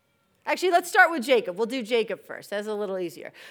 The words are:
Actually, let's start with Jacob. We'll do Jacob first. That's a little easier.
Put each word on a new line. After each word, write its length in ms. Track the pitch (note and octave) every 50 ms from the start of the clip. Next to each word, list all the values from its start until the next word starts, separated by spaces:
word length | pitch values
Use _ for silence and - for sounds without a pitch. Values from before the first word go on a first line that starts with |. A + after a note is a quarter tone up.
| _ _ _ _ _ _ _ _ -
Actually, 240 | - D4+ D4+ F4 F#4
let's 180 | E4+ F4+ F4 -
start 220 | - G4+ F4+ D#4+
with 120 | E4+ C#4
Jacob. 360 | A3 C#4+ B3+ A3 - F3+ F3 G3+
We'll 80 | A#3
do 160 | G3+ C4 C4
Jacob 420 | G#3+ G#3+ B3 A3+ G#3+ G3+ F#3 - -
first. 240 | - - - - -
That's 180 | G3+ G#3 G#3
a 80 | G#3+ G#3+
little 240 | G#3 G#3 F#3+ F#3+ F#3
easier. 340 | F3+ D#3+ - - - - - - - -